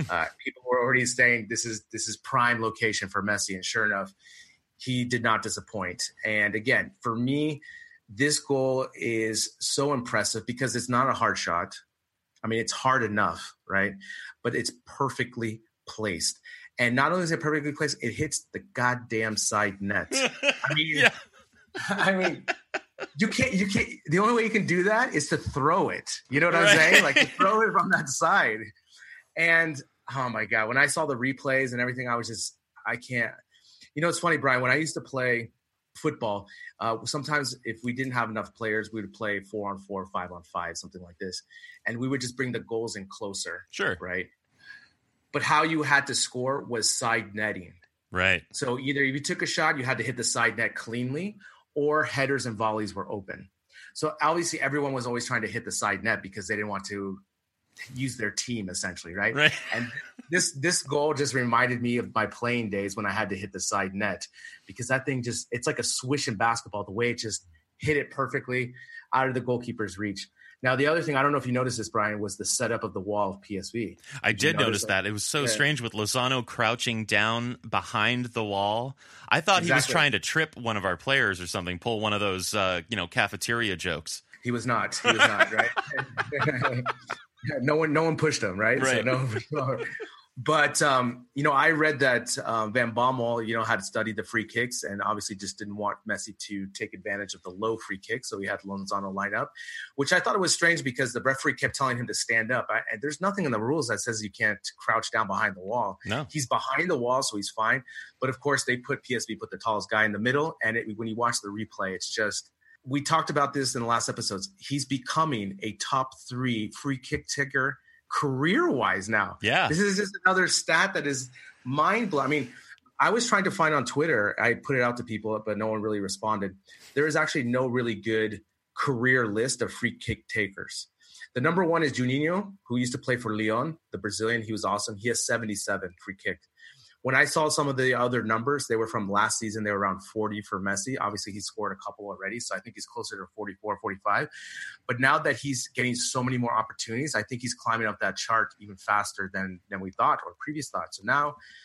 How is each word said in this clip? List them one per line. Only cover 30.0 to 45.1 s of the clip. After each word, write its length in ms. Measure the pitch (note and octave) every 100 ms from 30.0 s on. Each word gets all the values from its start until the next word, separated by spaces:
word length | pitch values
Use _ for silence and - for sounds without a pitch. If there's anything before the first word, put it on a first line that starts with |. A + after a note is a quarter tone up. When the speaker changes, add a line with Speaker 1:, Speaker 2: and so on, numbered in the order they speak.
| - C3
Speaker 1:
oh 140 | B2+
my 160 | A2 G#2+
God, 220 | A2+ A2
when 100 | C3
I 100 | C#3+
saw 180 | E3+ D3+
the 100 | B2+
replays 580 | B2+ C3+ C#3 C3 C3
and 80 | B2
everything, 260 | B2 B2+ B2
I 80 | A#2+
was 120 | A2
just, 300 | A2+ - - _ - G#2+
I 80 | B2
can't. 380 | B2 B2 A2 - _ _ _ - -
You 80 | D3+
know, 80 | E3+
it's 100 | E3
funny, 180 | E3+ D#3
Brian, 240 | C3+ B2+
when 100 | B2+
I 40 | C#3
used 200 | D#3+ D#3+
to 60 |
play 500 | - C3+ B2+ A#2 A2+ - _ _ _ -
football, 520 | D#3 - A2+ G2+ F#2+ - - -
uh, 180 | A2+ A2+ A#2
sometimes 500 | D3+ C#3+ D3 B2+ B2+
if 180 | A#2 A2
we 100 | B2
didn't 200 | B2 C3
have 180 | B2 A2+
enough 240 | A2 G2+ -
players, 340 | A2 G#2+ G#2+
we 100 | A2
would 120 | G2
play 280 | - G#2+ G2+
four 280 | G2 G#2+ G2+
on 80 | G2
four, 300 | G2 G2 F#2
five 240 | F#2+ F2
on 100 | F2
five, 360 | E2 F2 E2+ E2
something 240 | F#2 F#2
like 140 | F2 E2+
this. 240 | F#2+ - - - - - G#2
And 140 | A2+
we 80 | C3
would 140 | C3+
just 140 | B2 B2
bring 160 | B2+
the 80 | A2+
goals 360 | - A2+ A2+ G#2+
in 120 | G2
closer. 580 | - G#2 F#2+ F2 F2 -
Speaker 2:
Sure. 260 | - F#3+ F2
Speaker 1:
Right? 260 | F2+ F2+ - _ _ _ - - - _ _